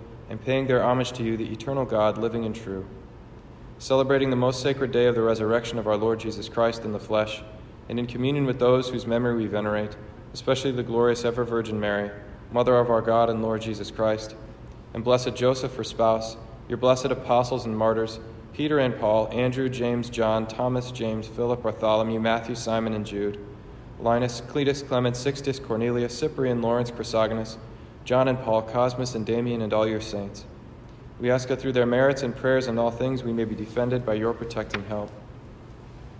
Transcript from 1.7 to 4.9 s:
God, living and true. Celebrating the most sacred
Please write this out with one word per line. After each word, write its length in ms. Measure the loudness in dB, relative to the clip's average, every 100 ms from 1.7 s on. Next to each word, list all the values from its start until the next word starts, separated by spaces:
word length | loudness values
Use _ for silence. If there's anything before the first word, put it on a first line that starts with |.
| -2 0
God, 320 | 4 4 4
living 260 | 0 0
and 100 | -4
true. 300 | -4 -6 -8 -8 -14 -18 -18 -20 -20 -20 -20 -18 -12
Celebrating 500 | 0 2 4 4 4
the 80 | 4
most 240 | 2 2
sacred 320 | 0 0 0